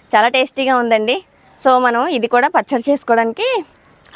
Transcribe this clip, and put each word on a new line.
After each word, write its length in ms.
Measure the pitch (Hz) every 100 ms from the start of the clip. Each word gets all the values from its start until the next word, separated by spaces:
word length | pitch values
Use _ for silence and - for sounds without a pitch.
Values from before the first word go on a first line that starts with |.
| _
చాలా 160 | 214 226 254
టేస్టీగా 400 | 262 - 269 254
ఉందండి. 320 | 240 226 214 311 - _ _ _
So 80 | 262 254 254
మనం 140 | 233 294 277
ఇది 120 | 220 240
కూడా 140 | 269 254
పచ్చడి 300 | 208 254 233
చేసుకోవడానికి 580 | 285 - 233 226 233 466 480 320 _ _ _ -